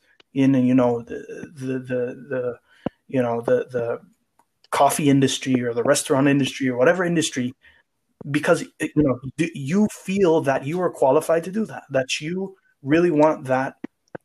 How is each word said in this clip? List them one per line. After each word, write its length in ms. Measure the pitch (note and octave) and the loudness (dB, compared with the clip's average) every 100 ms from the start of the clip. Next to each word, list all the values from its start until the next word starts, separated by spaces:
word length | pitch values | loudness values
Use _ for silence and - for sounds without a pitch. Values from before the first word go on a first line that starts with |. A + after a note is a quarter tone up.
| _ _ _ | _ _ _
in, 200 | C#3 C3+ | 0 4
you 200 | C3+ B2 | 4 4
know, 280 | B2+ B2 A#2 | 4 4 0
the, 160 | A#2 - - - - | -6 -12 -12 -16 -16
the, 240 | D3+ C3 C3 | -12 -8 -8
the, 480 | B2+ B2+ B2 C3 D3 | -6 -4 -4 -8 -8
the, 300 | C3 B2 A#2 _ _ - _ _ | -6 -6 -8 _ _ -10 _ _
you 140 | C3+ | -2
know, 180 | A#2+ A#2 | 0 -2
the, 260 | A#2 B2 - | 0 0 0
the 300 | B2+ A#2 B2 - _ _ _ _ _ - | -6 -4 -6 -10 _ _ _ _ _ -8
coffee 380 | - C#3+ - C#3+ | 2 2 2 2
industry 520 | C#3 C3 - C3 B2+ | 4 4 0 -2 -2
or 100 | B2 | -2
the 100 | A#2 | -2
restaurant 440 | A#2 D3 - C#3 C#3+ | 0 0 2 2 4
industry 400 | C#3 C3+ - C3+ | 2 0 -2 -4
or 80 | B2 | 2
whatever 280 | C3 F3+ | 2 2
industry, 500 | F3 E3 C3 - B2 - _ _ _ _ _ _ D3 | 0 0 0 -2 -6 -8 _ _ _ _ _ _ -4
because, 320 | C#3+ D3 E3 C3+ - | -2 2 0 0 -8
you 100 | D#3 D3+ | -4 0
know, 240 | D3 A#2+ C3 - | 0 0 -6 -6
do 120 | E3+ | -6
you 320 | - C3+ F#3+ G#3+ | -6 -4 0 0
feel 480 | - - G3 F#3 D#3+ | -2 -6 0 2 2
that 260 | C3+ C3+ C3+ | 2 -2 -2
you 140 | F3 | -4
are 100 | F3+ | -4
qualified 540 | - C#3 D3 D#3 E3 | 0 2 2 2 -2
to 80 | F3+ | -2
do 120 | G3+ G3 | -6 -6
that, 180 | - - | -10 -4
that 300 | C3+ C3 - | -4 -2 -6
you 360 | D3+ F3+ F#3+ - _ _ | -6 -6 -8 -12 _ _
really 280 | C3+ D#3+ F3 | 0 2 4
want 340 | D3+ D#3 D#3 | 4 2 2
that 320 | C#3 B2+ C3+ - - _ _ - | -2 -2 -2 -8 -20 _ _ -20